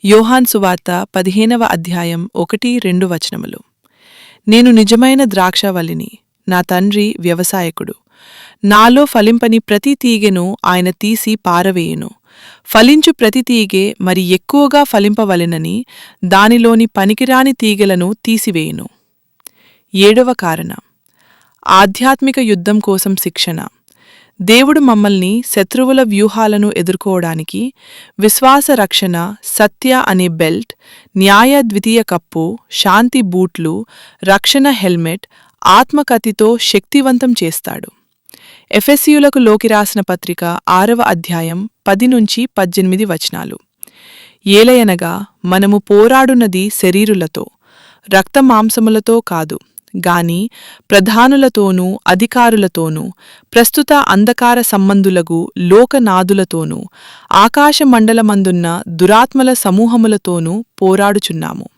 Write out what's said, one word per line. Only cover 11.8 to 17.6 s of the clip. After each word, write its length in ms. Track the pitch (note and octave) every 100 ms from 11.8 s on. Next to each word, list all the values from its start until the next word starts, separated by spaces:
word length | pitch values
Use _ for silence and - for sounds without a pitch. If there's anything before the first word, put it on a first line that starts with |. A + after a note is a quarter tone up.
| E3 D#3+ - _ _ _ - _
ఫలించు 480 | - A3 A#3+ D4+ D#4+
ప్రతి 300 | C#4+ A3 C4
తీగె 520 | A#3+ A#3 G3+ F#3+ G3 -
మరి 220 | F#3 F3+
ఎక్కువగా 600 | F3+ F#3 - C#4+ C#4+ C#4+
ఫలింపవలెనని 1000 | C#4+ A3 G3+ D4+ G#3 F3+ E3+ E3 D#3+ G3+ B3+ - - _
దానిలోని 640 | F3+ G3 G#3 A#3+ A3+ A3+ A3+
పనికిరాని 680 | - G3 G#3+ B3+ B3+ C4+
తీగెలను 600 | C4